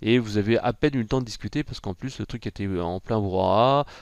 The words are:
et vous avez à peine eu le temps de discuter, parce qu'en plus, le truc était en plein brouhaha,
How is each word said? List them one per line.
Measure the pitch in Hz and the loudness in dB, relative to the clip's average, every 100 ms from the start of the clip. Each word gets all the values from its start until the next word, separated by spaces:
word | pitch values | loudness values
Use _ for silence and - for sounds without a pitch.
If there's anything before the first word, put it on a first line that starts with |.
et | 110 123 | 2 2
vous | 110 104 | 2 0
avez | 104 113 | 2 2
à | 120 | 2
peine | 120 151 135 | 0 0 0
eu | |
le | 110 | 0
temps | 131 | -2
de | |
discuter, | 117 - 107 147 | -2 -8 -6 -6
parce | 147 - | -6 -8
qu'en | 101 | -8
plus, | 92 131 - | -8 -8 -8
le | 107 | -8
truc | 117 107 | -8 -8
était | - 98 90 | -6 -4 -2
en | 85 92 | -2 -4
plein | - 113 | -2 -2
brouhaha, | 98 92 92 101 127 143 143 - | 0 2 4 4 4 4 0 -8